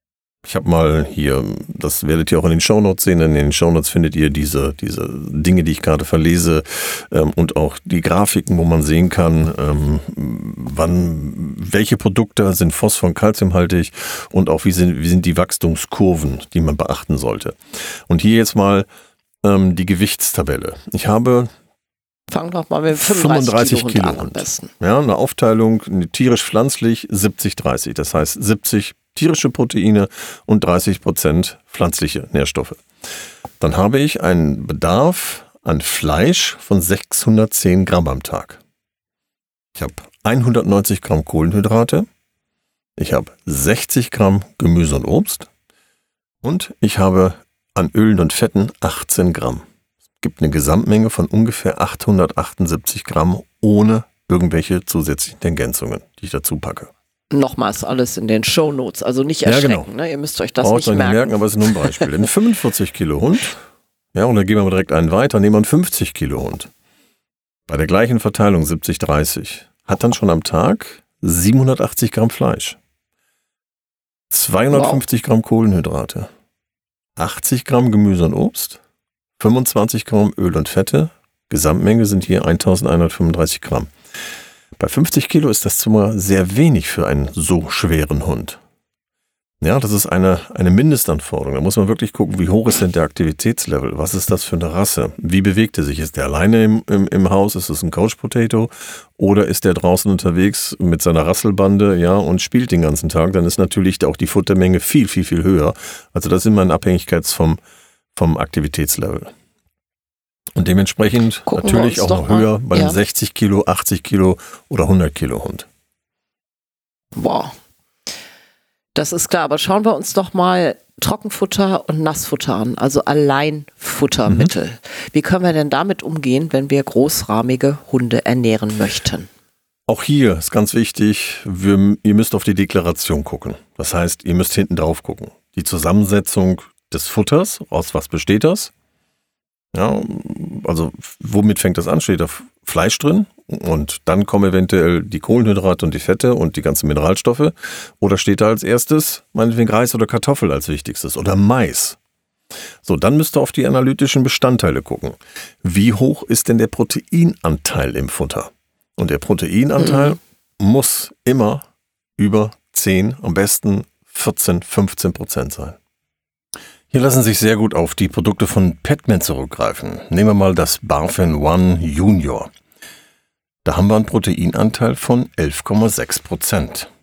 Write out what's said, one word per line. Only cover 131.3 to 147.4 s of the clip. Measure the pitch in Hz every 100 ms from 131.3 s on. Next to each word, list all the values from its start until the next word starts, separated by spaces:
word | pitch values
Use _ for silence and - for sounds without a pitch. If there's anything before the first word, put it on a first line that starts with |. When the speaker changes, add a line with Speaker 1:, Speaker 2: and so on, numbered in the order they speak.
| -
Speaker 1:
wir, | - 92 98 98 101 104
ihr | 104 104
müsst | 113
auf | 104 -
die | 98
Deklaration | 95 98 87 82 - 76 69
gucken. | 71 - - _ -
Das | -
heißt, | 87 87 -
ihr | - 87
müsst | 90
hinten | - 95 85
drauf | 80 82
gucken. | - - - - _ -
Die |
Zusammensetzung | - 90 85 98 98 101 - - 92 90 - _ _
des | - -
Futters, | - - 147 202 - -
aus | - -
was | - -
besteht | 80 - 104 156
das? | 196 - _ _ _ _ _ _ _ _ _ _ -
Ja, | 107 208 - - - - - -
also | - 82 82 - - -
womit | - 104 104 98
fängt | 92 85
das | -
an? | 156
Steht | - 90
da | 82
F-, | - - _
Fleisch | - - 90 -
drin? | 147 185 202 _ -
Und | - 85 80 73 - -
dann | 92 98
kommen | 101 98
eventuell | 92 92 92 82 87
die | - 90
Kohlenhydrate | - 117 110 98 92 90 85
und |
die | -
Fette | - - 123
und | 123 82 -
die |
ganzen | 76 73 76
Mineralstoffe. | 73 78 98 - 120